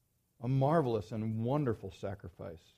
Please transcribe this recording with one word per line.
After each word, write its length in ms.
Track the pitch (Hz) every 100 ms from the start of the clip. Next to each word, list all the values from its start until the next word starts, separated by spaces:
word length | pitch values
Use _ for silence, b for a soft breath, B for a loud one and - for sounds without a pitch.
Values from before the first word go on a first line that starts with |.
| _ _ _ -
a 60 | 120
marvelous 640 | 135 135 170 131 113 -
and 320 | 110 110 110
wonderful 500 | 117 147 139 104 98 -
sacrifice 600 | 101 98 - - 98 - -